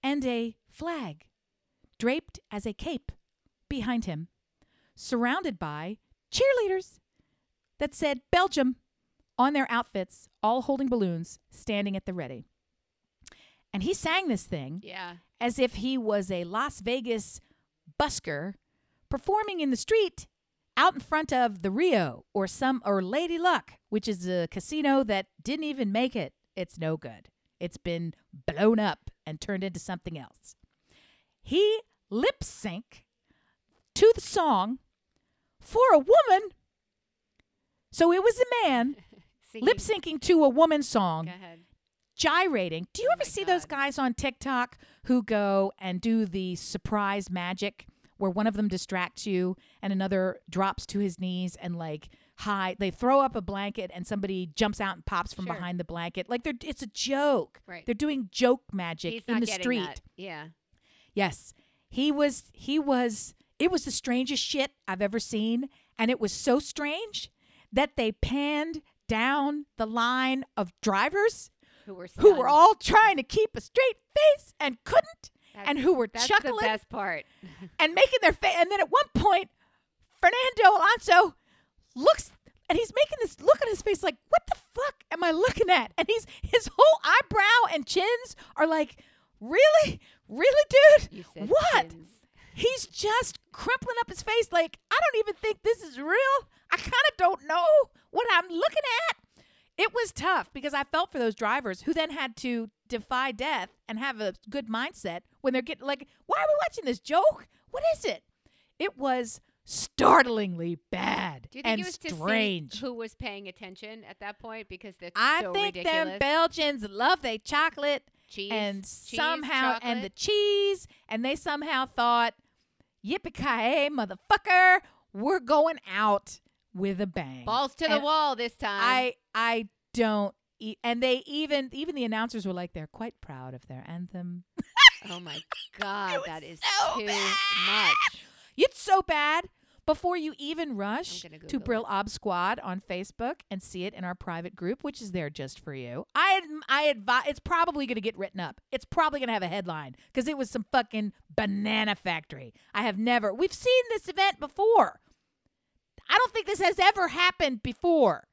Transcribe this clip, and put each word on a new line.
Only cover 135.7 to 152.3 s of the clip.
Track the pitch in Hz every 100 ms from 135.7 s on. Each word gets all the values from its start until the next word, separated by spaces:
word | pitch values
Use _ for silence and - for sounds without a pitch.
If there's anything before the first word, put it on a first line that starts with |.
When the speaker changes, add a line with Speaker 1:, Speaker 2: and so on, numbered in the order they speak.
| -
Speaker 2:
God, | 202 202 196 190
Speaker 1:
It |
was | -
Speaker 2:
that | 160
is | 147 165
Speaker 1:
so | 427 403 640 -
Speaker 2:
too | 208
Speaker 1:
bad. | 202 - 392 392 403 -
Speaker 2:
much. | - - 605 1077 - - _ - -
Speaker 1:
It's | 381 -
so | - 381
bad. | 359 302 294 320 381 _ _ _ -
Before | 311 359 330
you | 311 -
even | 285 320 320 220
rush | 196 240 359 -
Speaker 2:
I'm | 170
gonna | 156
Speaker 1:
to | -
Speaker 2:
Google | 269
Speaker 1:
Brill | 214 220
Speaker 2:
it. | -
Speaker 1:
Ob | 196 202
Squad | - 214 175 180 226
on | - 185
Facebook | _ 180 196 - 233 330 -
and | 190
see | - 185 185
it |
in | -
our | 180 180
private | - 170 170 -
group, | 175 254
which | 285 285
is | 208
there | 180 147
just | 147 135 -
for | - 135
you, | 120 123 - -
I | 370 381
adm-, | 330 302 -
I | 269 302
advi-, | 247 196 254 285
it's | 285
probably | - 339 339 294 269
gonna | 240
get | 208 214
written | 196 190
up. | 165 - _
It's | 262 -
probably | - 311 285
gonna | 254
have | 220
a | 185
headline | 196 180 160 139 - _
'cause | - 247
it | 294
was | 247
some | 254 208
fucking | 269 233 220 214 - _
banana | 156 214 196 208 220 214
factory. | 202 185 165 156